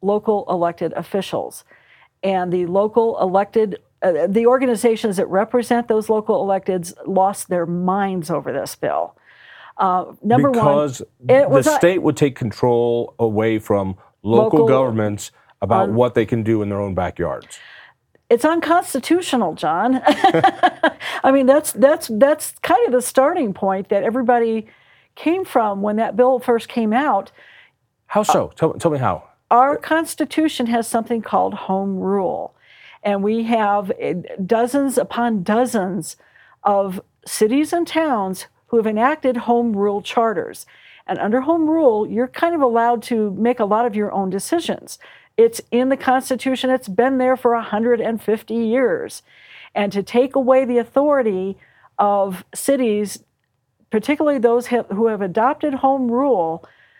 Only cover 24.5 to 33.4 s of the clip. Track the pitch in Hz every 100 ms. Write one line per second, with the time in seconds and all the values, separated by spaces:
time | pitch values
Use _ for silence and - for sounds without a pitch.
24.5 | 220 214 _ _ _ _ - 302 370 381
25.5 | 247 214 196 208 214 226 202 254 254 254
26.5 | 233 - 240 214 233 294 196 - _ -
27.5 | - _ _ _ _ - - - 165 76
28.5 | - 160 - 165 147 110 80 - _ -
29.5 | 240 269 302 - 320 320 - 302 - 311
30.5 | - 233 233 226 226 226 233 - 190 190
31.5 | 202 - 190 196 190 185 202 170 82 -
32.5 | _ _ - - - 208 202 202 226